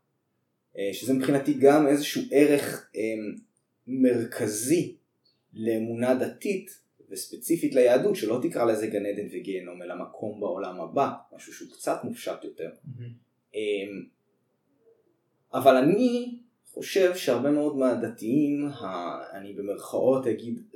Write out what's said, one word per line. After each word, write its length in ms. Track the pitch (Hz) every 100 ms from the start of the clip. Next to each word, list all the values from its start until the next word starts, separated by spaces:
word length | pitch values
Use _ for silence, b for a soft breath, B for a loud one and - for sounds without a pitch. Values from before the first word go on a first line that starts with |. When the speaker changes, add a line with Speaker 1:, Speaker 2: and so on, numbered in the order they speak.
| _ _ _ _ _ _ _ -
Speaker 1:
אה, 120 | 98
שזה 200 | 98 113
מבחינתי 400 | 131 131 139 151
גם 340 | 131 135 151 143
איזשהו 340 | 143 147 131 -
ערך, 580 | 131 147 143 - - - -
אמ, 400 | 110 110 104 - _ _ _ _ -
מרכזי 1080 | 131 127 120 113 - 110 107 123 170 - - _ _ _ _ _
לאמונה 600 | - 110 113 113 117 127 127
דתית, 680 | - - - 190 - - _ _ -
וספציפית 640 | - - - - 165 147
ליהדות, 420 | 131 123 131 208 -
שלא 240 | 107 123
תקרא 240 | - 123 117
לזה 220 | 107 107
גן 180 | 104 101
עדן 220 | 101 95
וגיהנום, 500 | 92 87 92 87 90
אלא 140 | 87 87
מקום 440 | 85 - 110 -
בעולם 420 | 101 90 95 90
הבא, 300 | 82 82 135 - - -
משהו 180 | -
שהוא 180 | - -
קצת 320 | - - 165
מופשט 400 | - - - -
יותר. 260 | - - 82 - - 117
Speaker 2:
מהמם. 160 | 120 120 _ _ _
Speaker 1:
אמ, 520 | 107 107 101 98 98 - _ _ _ _ _ _ _ _ _ _ _ _ _ _
אבל 220 | 127 131 131
אני 640 | 143 208 247 240 247 - _ _ _
חושב 420 | - - 196 180 180
שהרבה 360 | - 120 139
מאוד 260 | 147 151 135
מהדתיים, 880 | 131 117 113 - 107 143 143 143 147
ה-, 720 | - 95 90 85 71 - 95
אני 160 | 98
במרכאות 720 | 101 98 95 - - 120 131 127
אגיד 340 | 104 117 117 -